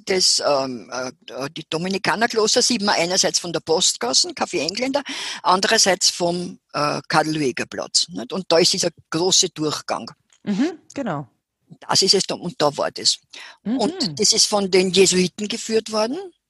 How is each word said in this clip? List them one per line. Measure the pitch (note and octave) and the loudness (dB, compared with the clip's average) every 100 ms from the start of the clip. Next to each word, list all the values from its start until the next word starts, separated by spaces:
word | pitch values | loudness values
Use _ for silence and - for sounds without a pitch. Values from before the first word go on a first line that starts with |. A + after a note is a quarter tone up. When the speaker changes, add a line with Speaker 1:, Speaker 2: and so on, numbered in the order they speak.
| - | 0
Speaker 1:
das, | F#3+ F3+ - A#2 | 2 2 2 2
ähm, | C#3+ C3+ A#2+ E2+ | 2 0 -6 -8
äh, | B2 B2+ - - A#2+ C#3 D#3+ | -8 -8 -10 -14 -10 -8 -10
die | - | -6
Dominikanerkloster | D#3+ F#3 F#3+ - E3+ A#3 A3+ G#3+ - | -4 -4 -2 0 0 0 2 2 2
sieht | - A#3+ | 2 2
man | G3+ - | 0 0
einerseits | E3+ F3 E3+ - | 2 2 2 0
von | F3 | -2
der | D#3+ | -4
Postgassen, | - E3 - - A#3+ C4+ F4+ | 0 2 2 0 0 2 0
Café | C#4 - - | -2 -4 -2
Engländer, | C4 G#3 B3+ C#4 - - - - | -4 -4 -2 -2 -4 -8 -8 -4
andererseits | - F#3 G#3 A3 G3+ F3+ - | 2 2 4 4 4 4 2
vom, | - F3 F3 F3 - _ | 0 0 -2 -6 -12 _
äh, | C#3+ D3 C#3+ - | -2 -2 -2 0
Karl-Lueger-Platz, | D#3 D#3 D#3 C#3 - A#2 G2 B1 - - | 0 2 0 0 -2 -6 -6 -2 -2 -2
nicht? | F3+ B3+ | -6 -8
Und | G#3 F3+ | -6 2
da | E3 | 4
ist | F3+ | 4
dieser | F#3+ F3 - - | 2 -2 -4 -8
große | D#3+ F#3 - F3+ | -2 2 2 2
Durchgang. | - D3+ - - - A2+ - _ _ | 0 -4 -4 -6 -6 -8 -16 _ _
Speaker 2:
Mhm, | - G3 D#4 F4 _ - | -4 0 0 -2 _ -8
genau. | A#3+ D3 - _ _ _ _ - - | -6 -6 -8 _ _ _ _ -12 -2
Speaker 1:
Das | - | 2
ist | F#3+ G3 | 2 0
es | |
da, | - | -2
und | D#3+ E3+ - | -6 -6 0
da | D3 D3 | 0 0
war | D#2+ | -4
das. | - - - _ - - - | -2 -2 -4 _ -20 -20 -12
Speaker 2:
Mhm. | G3 B3+ | -6 -2
Speaker 1:
Und | A3 F#4 A3 C#3+ | -2 -2 -4 0
das | G3+ | 0
ist | A3 - | 2 2
von | G#3 G3 | 0 2
den | F#3 F#3 | 2 4
Jesuiten | F3 F#3 F3+ F#3 - G#3 | 4 4 4 0 -2 -8
geführt | A#3 - A3 A3 | -6 -2 -2 -2
worden. | G#3+ A3 D#4 F#4+ _ | -2 -2 -4 -10 _